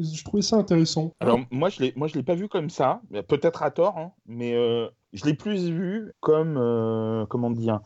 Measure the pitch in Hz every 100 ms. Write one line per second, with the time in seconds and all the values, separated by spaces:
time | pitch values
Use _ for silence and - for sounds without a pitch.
0 | 160 156 - 208 196 220 202 165 160 160
1 | 160 - 123 120 127 127 180 - 131 131
2 | 151 147 127 175 208 190 156 - 135 220
3 | - 101 - 147 170 - 151 - 190 170
4 | 170 - - 117 120 120 117 117 110 _
5 | _ 98 147 147 214 196 170 165 180 220
6 | 208 - - 156 160 143 120 117 113 110
7 | 110 113 107 123 120 117 113 107